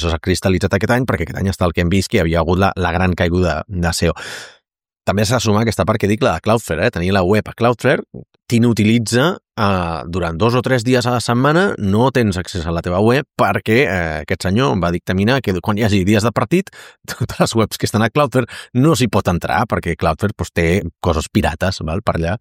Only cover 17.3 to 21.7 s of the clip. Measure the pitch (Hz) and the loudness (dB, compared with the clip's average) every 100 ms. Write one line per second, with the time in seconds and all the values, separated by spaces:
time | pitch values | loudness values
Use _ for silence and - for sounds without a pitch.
17.3 | - - 113 104 - 110 107 113 151 143 | -2 0 0 0 -2 -2 0 0 0 0
18.3 | 127 117 - - 123 151 160 120 101 98 | 0 -2 -8 -6 2 4 4 2 0 0
19.3 | 85 - 78 113 92 85 80 85 78 101 | -2 0 -2 0 -2 -4 -2 -2 0 -2
20.3 | - 82 - 82 95 85 - 90 80 80 | -4 -6 0 2 0 -2 -4 -2 -2 0
21.3 | 107 78 78 90 | 0 0 -2 -4